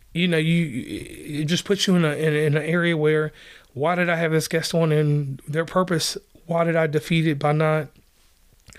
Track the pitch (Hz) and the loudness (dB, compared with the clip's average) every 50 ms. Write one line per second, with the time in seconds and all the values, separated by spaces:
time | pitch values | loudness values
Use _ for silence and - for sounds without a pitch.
0 | - - - 170 180 180 165 160 156 160 170 170 170 151 113 123 - - - - | -16 -8 -4 -2 0 0 2 2 2 2 2 2 0 -2 -4 -8 -8 -8 -8 -10
1 | - - - - - 156 147 147 156 147 180 175 - - 202 190 - - 185 175 | -10 -12 -16 -16 -12 -10 -6 -4 -2 -2 -2 -2 -2 -2 -2 0 2 2 4 4
2 | 165 151 143 127 156 160 151 151 156 151 143 156 147 160 165 175 170 170 170 156 | 2 2 0 0 0 0 2 2 2 2 2 0 0 0 0 0 2 0 0 2
3 | 151 151 156 151 156 151 - - - - - - - _ - 127 143 165 180 175 | 2 2 2 2 0 -2 -6 -12 -20 -20 -20 -20 -20 _ -8 -4 -2 0 0 0
4 | 180 175 170 165 170 160 160 160 151 - - 160 156 - - 165 165 156 151 151 | 0 0 0 0 0 0 0 0 0 0 -2 -2 -2 -2 0 0 2 2 4 2
5 | 151 147 147 147 143 135 135 - - - 143 160 165 151 - 185 185 180 180 160 | 2 2 2 0 0 -4 -6 -10 -10 -6 -4 -4 -4 -2 0 0 0 0 0 -2
6 | - - - - - _ - - - - 170 165 170 170 160 160 160 156 147 151 | -2 -2 -6 -8 -12 _ -20 -14 -8 -4 -2 0 0 2 2 2 2 0 0 -2
7 | - - 170 165 160 165 147 139 - 147 151 151 156 156 156 156 151 - - - | -2 0 0 2 2 2 0 0 0 0 2 2 2 2 0 0 -2 -6 -12 -20
8 | _ _ _ _ _ _ _ _ _ _ _ _ _ - - | _ _ _ _ _ _ _ _ _ _ _ _ _ -20 -20